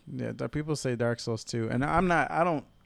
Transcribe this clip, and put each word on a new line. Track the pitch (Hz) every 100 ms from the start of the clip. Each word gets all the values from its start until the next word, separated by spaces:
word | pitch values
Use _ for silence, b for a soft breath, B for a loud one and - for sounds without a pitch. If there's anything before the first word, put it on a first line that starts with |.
| - 131
yeah, | 117
Dar-, | 113 127
people | 147 151 147
say | 135 117
Dark | 120 117
Souls | - 113
two, | - 120 113
and | 120
I'm | 143 160 185
not, | 165 -
I | 156
don't, | 175 151 - _